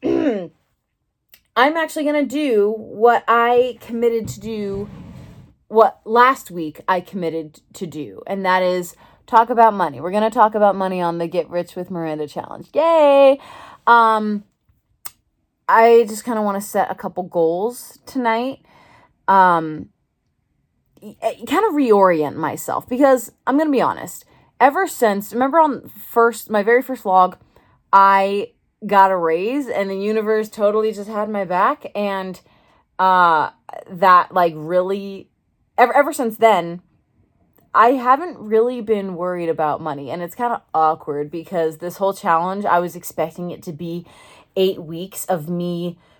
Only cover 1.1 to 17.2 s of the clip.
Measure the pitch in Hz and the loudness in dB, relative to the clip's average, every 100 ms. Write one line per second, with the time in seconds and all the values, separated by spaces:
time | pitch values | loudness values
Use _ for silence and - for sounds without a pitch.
1.1 | _ _ _ _ 226 277 330 311 320 294 | _ _ _ _ 0 2 2 -4 -4 -2
2.1 | 294 262 285 285 214 202 220 220 202 233 | -2 -2 -2 0 2 0 -2 -12 2 4
3.1 | 226 - 233 233 247 254 220 - 233 233 | 4 2 2 4 2 2 -4 -12 -2 0
4.1 | 233 202 - 214 220 202 196 202 - - | -2 -6 -12 -10 -8 -8 -8 -10 -14 -18
5.1 | - - - - _ _ 214 208 - - | -20 -20 -20 -20 _ _ 4 4 4 -2
6.1 | 233 254 269 - 175 156 - - 180 180 | 4 4 2 -8 -10 -10 -10 -4 -4 -4
7.1 | 190 165 160 156 _ _ - 170 151 117 | -8 -6 -6 -10 _ _ -14 -12 -10 -12
8.1 | 95 - 196 185 185 180 180 175 - _ | -14 -10 -6 0 0 0 -2 -6 -16 _
9.1 | _ - 233 226 233 226 202 160 131 170 | _ 2 4 4 6 4 4 -4 -4 -6
10.1 | 208 220 240 220 214 208 190 190 185 170 | -2 -2 2 2 4 2 2 -4 -2 -4
11.1 | 170 170 175 156 175 175 180 180 175 160 | -4 -4 -4 -4 -6 -8 -10 -10 -8 -6
12.1 | 151 151 - - - - - 330 320 294 | -6 -8 -10 -12 -16 -6 0 2 4 6
13.1 | 277 269 277 - - - - - 233 226 | 6 6 4 -4 -20 -20 -4 4 6 6
14.1 | 220 214 208 - _ _ _ _ _ - | 2 -2 -6 -10 _ _ _ _ _ -20
15.1 | _ _ _ _ _ - 214 233 233 214 | _ _ _ _ _ 0 4 6 6 2
16.1 | 214 247 220 208 196 202 202 - 185 190 | -6 -6 -4 -4 -4 -6 -4 -4 -6 -10
17.1 | 180 | -10